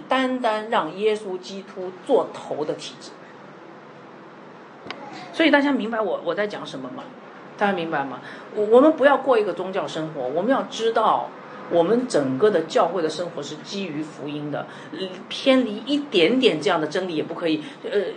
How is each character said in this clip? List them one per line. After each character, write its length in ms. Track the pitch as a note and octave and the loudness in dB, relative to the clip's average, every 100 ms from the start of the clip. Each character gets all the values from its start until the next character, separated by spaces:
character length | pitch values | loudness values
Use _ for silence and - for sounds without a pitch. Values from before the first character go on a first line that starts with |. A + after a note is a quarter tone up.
| - | -2
单 320 | C4 B3+ B3+ | 0 0 0
单 280 | A#3 G#3+ G#3+ | 0 -2 0
让 240 | A3+ D#3 F#3 | 0 0 -2
耶 180 | G#3+ | 0
稣 240 | G#3 G3+ F#3 | 0 -4 -10
基 240 | - G3 | -10 -14
督 300 | F#3+ G3 F#3 - | -14 -10 -10 -8
做 240 | - G#3+ D3 | 2 2 2
头 300 | - - C#3 | -8 -8 -6
的 100 | D3+ | -4
体 200 | D3+ - - | -6 -10 -14
制。 100 | - - - - - - - - - - - - - - - - - - - - - - - | -18 -18 -20 -20 -20 -20 -20 -20 -20 -20 -20 -20 -20 -20 -20 -20 -20 -18 -14 -14 -12 -14 -10
所 140 | - D#4+ | 2 4
以 60 | |
大 80 | C#4+ | 6
家 100 | C#4+ | 4
明 180 | B3 G#3 | 0 0
白 120 | A#3 | -2
我， 200 | G3 C#3 | -2 -2
我 100 | E3+ | -2
在 140 | E3 G#3 | -2 -2
讲 180 | D3 D3 | -4 -10
什 100 | C#3 | -10
么 140 | C3 C3 | -10 -12
吗？ 80 | - - - - - - | -14 -18 -18 -18 -12 0
大 120 | G3+ | 0
家 40 | |
明 180 | F#3 E3 | 0 -2
白 140 | D3+ | -4
吗？ 140 | C3+ B2+ - - - G#3+ | -4 -8 -12 -16 -8 -2
我， 80 | G#3 | 6
我 140 | A#3+ | 8
们 120 | D#4 | 8
不 120 | D#4 | 6
要 120 | C#4 C4+ | 4 4
过 220 | C#4 A#3 | 4 4
一 60 | |
个 80 | G#3 | 2
宗 200 | E3 F#3 | -2 -4
教 140 | F#3+ D3 | -4 -4
生 260 | D#3+ D#3 | -6 -6
活， 140 | D#3 B2 | -4 -2
我 160 | D#3 | 0
们 80 | G#3+ | 2
要 120 | B3+ | 0
知 280 | - G#3 A3+ | -2 -2 0
道 380 | A3+ G#3+ C3 - - - - - | 4 4 4 0 -10 -16 -14 0
我 120 | E3+ | 4
们 240 | E3+ A#3+ B3+ | 6 4 2
整 320 | D3+ C3+ C3 | 2 2 4
个 120 | G#3+ | 4
的 120 | E3+ | 4
教 260 | D#3+ B3 E3+ | 2 2 2
会 140 | F#3 | 2
的 60 | D#3 | -2
生 200 | E3+ F3 | -2 -6
活 120 | D#3+ | -6
是 140 | C#3+ D3+ | -10 -10
基 300 | - G3+ F#3 | -8 -6 -6
于 160 | D3 | -6
福 260 | D3+ - D3 | -8 -8 -8
音 220 | D3 D3 | -8 -6
的， 160 | C3 - - - E3 F#3+ - - | -6 -8 -12 -12 -8 -8 -10 -10
偏 360 | - C4+ C4 | 0 4 4
离 180 | A3 G#3 - | 4 -4 -2
一 120 | D4 | -2
点 400 | C#4+ F#3+ D#3 C4 | 2 4 6 6
点 220 | A#3 D#3 | 4 4
这 100 | F#3+ | 2
样 100 | E3+ | 2
的 60 | D3 | 0
真 220 | F#3 F#3 | -2 -2
理 80 | D3+ | -4
也 60 | |
不 120 | C#3 | -4
可 140 | E3 E3+ | -4 -2
以， 140 | D3+ - - | -2 -4 -10
呃， 140 | - G3+ E3+ | -4 -2 -2